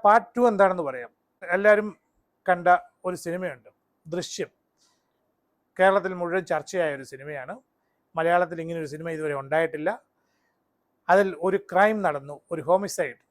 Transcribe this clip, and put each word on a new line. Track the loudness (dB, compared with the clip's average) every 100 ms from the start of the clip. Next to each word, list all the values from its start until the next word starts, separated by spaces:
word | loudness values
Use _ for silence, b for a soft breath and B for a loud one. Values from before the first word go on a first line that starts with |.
| 6
പാർട്ട് | 6 4 0
ടു | 2
എന്താണെന്ന് | 4 4 4 -4
പറയാം. | -8 -14 _ _ _ -4 2
എല്ലാവരും | 4 4 2 -10 _ _ _ _ -2
കണ്ട | 0 4 2 0 _ -8
ഒരു | -8
സിനിമയുണ്ട്, | -8 -8 -8 -12 -20 _ _ _ -2
ദൃശ്യം. | 0 0 -6 -8 _ _ _ _ _ _ _ _ _ _ _ _ 2
കേരളത്തിൽ | 2 4 -2 -6
മുഴുവൻ | -4 -4 -2
ചർച്ചയായ | -6 -4 -4 -4 -4
ഒരു | -12
സിനിമയാണ്. | -18 -14 -14 -14 -16 _ _ _ _ _ -2
മലയാളത്തിൽ | 2 2 2 -4
ഇങ്ങനെ | -8 -8
ഒരു | -8
സിനിമ | -10 -10 -6
ഇതുവരെ | -6 -6
ഉണ്ടായിട്ടില്ല. | -2 0 0 -2 -6 -6 _ _ _ _ _ _ _ _ _ _ 2
അതിൽ | 2 2 -2 -2
ഒരു | -4 -2
ക്രൈം | 2 2 2 -2
നടന്നു, | -4 -10 -18 _
ഒരു | -10 0
ഹോമിസൈഡ് | 0 0 -6 -6 -8 _